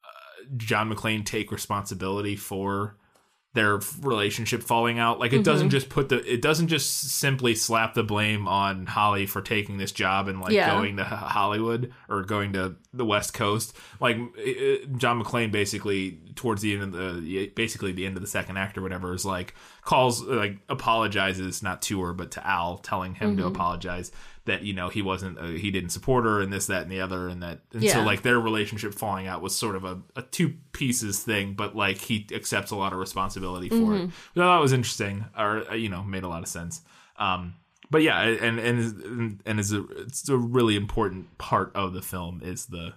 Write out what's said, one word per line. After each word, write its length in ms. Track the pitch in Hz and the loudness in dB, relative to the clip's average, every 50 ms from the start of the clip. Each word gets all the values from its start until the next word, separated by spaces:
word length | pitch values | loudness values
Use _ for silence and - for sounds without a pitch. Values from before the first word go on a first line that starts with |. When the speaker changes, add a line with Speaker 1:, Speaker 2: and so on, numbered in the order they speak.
| _ | _
Speaker 1:
uh, 420 | - - 67 67 69 71 87 101 135 139 | -20 -20 -20 -20 -20 -20 -20 -14 -10 -8
John 340 | 120 113 107 113 107 110 110 107 | -8 -2 0 0 0 2 0 -2
McClane 320 | - - 110 107 107 104 | -2 0 0 0 0 -2
take 260 | - - 110 104 - | -2 -4 -4 -4 -4
responsibility 840 | 104 95 - - 107 101 98 - 101 90 92 95 98 104 104 104 101 | -6 -8 -4 -4 -4 -4 -2 -6 -6 -4 -2 -2 -2 -2 -2 -4 -4
for 600 | 101 - - 104 95 98 98 98 98 101 104 104 _ _ _ _ _ _ _ _ _ _ _ - | -6 -6 -6 -4 -2 -2 0 0 -2 -2 -4 -6 _ _ _ _ _ _ _ _ _ _ _ 2
their 240 | 120 110 104 104 | 4 4 6 4
f-, 220 | 98 - - - - | 2 0 -6 -8 -4
relationship 600 | 139 135 120 107 101 104 104 - 113 107 127 117 - | 0 0 2 2 2 2 0 -2 -2 -2 -2 -2 0
falling 360 | - 120 117 117 117 117 117 | 2 2 4 4 4 2 4
out. 180 | 117 117 117 | 4 2 4
Like, 140 | - 123 120 | 2 2 4
it 120 | 135 135 - | 4 6 6
doesn't 220 | 160 151 147 151 | 6 4 6 6
Speaker 2:
Mm-hmm. 40 | 143 | 4
Speaker 1:
just 160 | 135 135 135 - | 4 4 0 0
put 200 | - 151 139 - | 0 0 2 4
the, 240 | 127 120 - 98 123 | 2 0 2 0 0
it 80 | 120 | 2
doesn't 260 | 135 147 156 151 170 | 4 4 4 4 4
just 220 | 160 165 143 - - - - - 131 - | 2 2 2 0 0 -2 -2 -2 -2 -2
simply 380 | - - 139 135 131 127 120 113 | 0 2 2 2 4 2 2 2
slap 380 | 110 - - 113 113 113 113 - | 2 2 2 2 2 2 2 2
the 100 | 117 110 | 0 0
blame 460 | 107 104 104 107 107 107 104 101 92 | 2 2 2 2 2 2 0 0 2
on 360 | 95 98 98 98 95 95 92 | 2 2 2 2 0 -4 -6
Holly 400 | 85 - 113 104 104 101 101 98 | -4 2 4 4 4 4 2 0
for 140 | 98 - 101 | -2 -2 -6
taking 360 | 98 - 110 104 101 101 101 | -2 0 0 0 0 -2 -4
this 160 | 98 98 98 - | -4 -4 -4 -2
job 340 | - 104 92 95 98 101 | 0 2 2 2 2 0
and, 140 | 101 95 95 | -2 -4 -4
like, 100 | 92 - | 2 4
Speaker 2:
Yeah. 200 | 107 202 175 160 101 | 4 4 6 4 2
Speaker 1:
going 220 | 101 - 104 101 | 2 0 0 -2
to 60 | 98 92 | -2 -4
H-, 40 | |
Hollywood 840 | - 117 - - - - 107 98 101 104 107 110 117 117 120 123 - - - - - | -4 -4 -6 -6 -4 0 2 2 2 2 2 2 0 0 0 -2 -6 -8 -20 -8 -4
or 140 | 107 98 95 | -4 -4 -2
going 280 | 95 107 104 101 101 98 | -2 -2 -2 0 0 -2
to 220 | 95 92 92 82 - _ _ - | -2 -2 -4 -6 -10 _ _ -4
the 120 | 123 123 | -2 0
West 280 | 107 104 104 101 - - | 2 2 2 0 -2 -2
Coast. 400 | - 113 101 104 107 - - - - - - - - | 0 2 2 2 0 -2 -4 -10 -18 -20 -20 -8 0
Like, 160 | 135 123 113 113 120 120 - | 0 0 2 0 -4 -8 -8
it, 60 | - | -4
it, 560 | 104 127 123 - 135 139 139 135 - 143 131 | -4 -4 -2 2 2 2 2 2 0 -6 -2
John 260 | 120 131 120 120 120 110 | 0 2 2 2 2 0
McClane 280 | - - 120 117 107 104 | 0 0 0 0 2 2
basically 640 | 104 101 101 - 98 - 104 101 98 95 95 85 78 - 101 - | 2 0 0 -2 -4 -2 0 0 0 0 -2 -6 -10 -18 -16 -14
towards 280 | - - 120 107 98 107 | -4 -2 0 0 2 0
the 100 | 107 101 | 0 0
end 220 | 101 98 98 90 | 0 -4 -6 -6
of 280 | 85 95 92 87 87 82 | -6 -6 -4 -6 -6 -6
the, 240 | 76 92 95 101 101 - | -4 -2 -4 -4 -4 -2
basically 380 | - 117 113 - - 104 95 90 | -4 -4 -2 -2 -4 -4 -4 -4
the 120 | 90 92 | -2 -4
end 120 | 95 95 | -4 -4
of 40 | 95 98 | -6 -8
the 40 | |
second 300 | 104 - 98 90 - 92 | -4 -4 -4 -4 -4 -4
act 200 | 95 98 98 - | -4 -4 -4 -4
or 40 | 95 | -6
whatever, 320 | 92 92 92 87 92 90 90 | -6 -6 -6 -4 -4 -4 -4
is 100 | 95 - | -4 -2
like, 300 | 98 95 90 90 - - - - - - - _ | -2 -2 -4 -4 -8 -12 -20 -20 -20 -20 -14 _
calls, 380 | - 160 139 131 127 117 110 - | 2 4 6 6 6 4 0 -2
like, 340 | 95 131 113 104 101 98 - _ | 0 0 2 0 0 -2 -8 _
apologizes, 960 | - 117 - - 120 113 113 110 101 104 101 95 95 92 92 92 92 87 - 101 | -6 -6 -2 2 4 4 4 4 2 4 2 2 2 2 0 -4 -4 -6 -4 -4
not 180 | 95 90 - - | -6 -4 -4 -4
to 180 | - 107 95 | -2 -2 -2
her, 100 | 90 87 | -2 -2
but 200 | 87 92 87 76 | -4 -6 -8 -8
to 140 | - - - | -10 -6 -2
Al, 340 | - 98 87 85 87 90 - | 0 0 0 0 -2 -4 -6
telling 340 | - - - 95 92 92 90 | -6 -4 -4 -4 -4 -6 -6
him 220 | - 107 104 101 | -2 0 0 2
to 60 | 95 90 | 2 0
Speaker 2:
Mm-hmm. 120 | 90 95 | -2 -2
Speaker 1:
apologize 560 | 92 87 87 87 85 90 92 87 90 90 - - - - - - - - | 0 -2 -2 -2 -2 -6 -6 -6 -6 -8 -10 -12 -16 -16 -16 -18 -8 -4
that, 160 | 113 98 - - | -2 -2 -2 -2
you 100 | 104 98 | -4 -4
know, 160 | 92 90 90 | -4 -4 -2
he 120 | - 107 | -2 -2
wasn't, 380 | 98 95 92 90 98 92 87 - | 0 0 -2 -2 -4 -8 -8 -8
uh, 60 | - | -8
he 240 | 85 82 82 98 104 | -6 -6 -4 -2 -2
didn't 180 | 95 95 87 87 | -2 -2 -2 -4
support 340 | - 104 - 135 131 123 113 | -8 -4 0 2 2 4 4
her 160 | 113 107 104 | 4 2 2
and 140 | 98 95 101 | 0 0 -2
this, 140 | 95 - | -4 -2
that, 160 | - 98 90 80 | 0 -2 -2 -2
and 80 | 85 | -4
the 100 | 95 95 | -4 -4
other, 260 | 92 92 92 90 90 90 | -4 -4 -4 -4 -4 -6
and 120 | 90 90 | -6 -8
that, 200 | 87 85 85 - _ _ - | -8 -10 -10 -12 _ _ -4
and 80 | 113 | 2
so, 180 | 107 104 - 120 | 2 4 4 4
Speaker 2:
Yeah. 60 | 110 | 4
Speaker 1:
like, 160 | 107 101 98 | 2 2 2
their 180 | - 127 123 120 | 4 4 4 4
relationship 540 | 113 110 110 107 104 101 113 101 110 104 104 | 4 2 2 0 0 -2 -4 -6 -6 -8 -6
falling 320 | - 113 107 98 95 95 | -4 -4 -2 -2 -4 -4
out 140 | 95 92 85 | -6 -6 -6
was 140 | 90 95 - | -4 -4 -2
sort 200 | - 123 110 98 | -2 -2 -2 -4
of 80 | 92 95 | -4 -6
a, 140 | 92 92 92 - _ _ | -6 -8 -10 -12 _ _
a 60 | 131 | -14
two 320 | 120 - - - 175 139 - - - _ | -12 -10 -2 0 0 0 0 -6 -16 _
pieces 480 | - - 139 127 120 - 113 104 98 - - | -8 -4 -2 0 0 0 -2 -2 -4 -4 -2
thing, 300 | 117 107 101 98 98 98 | 0 0 0 0 -2 -4
but, 220 | 101 104 95 104 | -6 -6 -6 -2
like, 220 | 107 101 98 95 | 0 0 0 0
he 300 | - - - 117 104 104 - - | -2 -2 -2 -2 -2 -2 -6 -10
accepts 360 | 104 - - 113 101 95 - | -8 -4 -2 -2 -2 -2 -2
a 60 | 110 | -4
lot 180 | 101 95 98 92 | -2 -2 -2 -2
of 60 | 92 | -4
responsibility 720 | 95 95 - 98 95 98 - 95 92 90 90 90 90 - | -6 -6 -4 -4 -4 -4 -4 -6 -6 -6 -6 -6 -4 0
for 60 | 226 | 2
it. 60 | 233 | 2
Speaker 2:
Mm-hmm. 280 | 226 214 214 190 175 180 165 - - - _ | 4 4 2 0 -2 -4 -8 -12 -18 -6 _
Speaker 1:
But 60 | 175 180 | 4 6
I 20 | |
thought 140 | 180 175 170 | 6 8 8
it 20 | |
was 120 | 151 135 131 | 6 6 6
interesting, 520 | 127 113 104 - - 107 101 98 101 110 104 - | 4 2 0 -2 -4 -4 -4 -4 -6 -8 -8 -4
or, 340 | 113 107 104 107 110 - - | -2 0 0 0 0 -2 -4
uh, 20 | 104 | -4
you 140 | 113 113 104 | -4 -2 -4
know, 140 | 98 92 101 | -4 -6 -6
made 200 | 101 98 95 92 | -6 -6 -6 -6
a 40 | |
lot 160 | 90 82 82 85 | -6 -8 -8 -8
of 40 | - | -8
sense. 320 | - 90 85 85 - - _ _ - - - _ _ | -8 -8 -8 -8 -10 -12 _ _ -20 -20 -20 _ _
Um, 380 | - 104 98 92 90 90 87 87 - _ _ _ _ - _ | -2 0 0 0 0 -4 -10 -12 -14 _ _ _ _ -6 _
but 120 | 151 160 156 | 4 6 6
yeah, 180 | 156 107 85 | 6 6 4
and, 380 | 101 113 113 104 113 117 117 117 | 4 4 4 4 2 0 0 2
and, 200 | 110 120 120 120 117 113 110 - - | 2 2 2 2 2 0 -2 -8 -10
and, 380 | 104 123 120 117 113 101 98 - | -8 -4 -4 -4 -4 -4 -6 -4
and 120 | 107 107 104 | -2 0 0
is 140 | 101 101 104 | 2 2 0
a, 100 | 101 92 - - - | 0 -2 -4 -10 -12
it's 280 | 92 120 - - - - | -12 -10 -10 -8 0 2
a 80 | 139 | 4
really 380 | 123 120 117 120 127 120 110 107 | 4 4 4 4 6 6 6 4
important 640 | 101 101 104 - 117 107 98 92 92 87 - - _ | 2 0 0 0 0 0 0 -2 -6 -12 -14 -14 _
part 320 | - - 127 104 92 85 - | -4 0 0 0 0 0 -2
of 180 | 98 98 92 92 | -2 -2 -2 -4
the 80 | 92 - | -6 -8
film 380 | - - 92 87 85 90 85 - | -8 -8 -6 -6 -8 -8 -8 -8
is 240 | 90 101 - - | -8 -8 -8 -10
the 260 | - 90 85 82 87 - | -10 -10 -10 -10 -12 -14